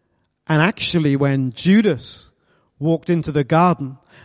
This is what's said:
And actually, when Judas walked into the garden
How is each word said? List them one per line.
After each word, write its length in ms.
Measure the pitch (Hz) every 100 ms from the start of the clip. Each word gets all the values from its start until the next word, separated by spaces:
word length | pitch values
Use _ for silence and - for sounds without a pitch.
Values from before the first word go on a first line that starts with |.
| _ _ _ _ -
And 160 | 156
actually, 540 | 170 - - 175 151 139
when 360 | 139 139 127
Judas 800 | 113 175 208 208 127 - - - _ _ _ _ -
walked 320 | 151 165 -
into 220 | 170 151
the 120 | 147
garden 540 | 135 165 180 165 135 135 _ -